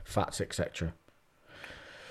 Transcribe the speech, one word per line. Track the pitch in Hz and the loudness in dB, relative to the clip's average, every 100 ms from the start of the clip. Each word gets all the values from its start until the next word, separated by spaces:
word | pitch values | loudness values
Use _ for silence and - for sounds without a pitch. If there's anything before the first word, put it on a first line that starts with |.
fats, | - - - - | 0 4 4 2
et | - | 0
cetera. | - - - 82 - - - _ _ - - - - - - - | 2 2 2 0 0 -10 -20 _ _ -20 -14 -12 -12 -12 -14 -14